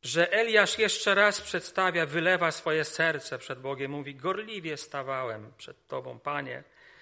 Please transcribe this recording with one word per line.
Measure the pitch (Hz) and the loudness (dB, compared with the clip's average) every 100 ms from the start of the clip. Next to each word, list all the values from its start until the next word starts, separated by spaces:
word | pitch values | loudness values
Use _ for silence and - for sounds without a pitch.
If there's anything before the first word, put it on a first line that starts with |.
że | 127 139 175 | -2 2 2
Eliasz | 208 233 220 190 - | 4 4 6 6 4
jeszcze | 214 - - 196 | 2 2 2 6
raz | 208 196 | 6 4
przedstawia, | - 180 - - 185 170 160 | -2 -4 -2 0 2 2 0
wylewa | 151 165 185 170 | 2 2 4 2
swoje | 156 - 156 147 | 0 0 0 0
serce | - 165 151 - 127 | 0 0 0 -4 -10
przed | - 127 | -8 -8
Bogiem. | 135 139 135 | -6 -6 -4
Mówi: | 147 139 139 | -6 -8 -6
„Gorliwie | 151 190 214 214 160 147 | -4 -4 -6 -10 -8 -8
stawałem | - 143 131 135 127 110 107 - | -8 -8 -6 -4 -4 -6 -12 -18
przed | - - _ | -20 -20 _
Tobą, | 135 131 117 | -8 -8 -10
Panie, | 143 147 139 123 143 _ - - | -6 -4 -6 -10 -14 _ -20 -20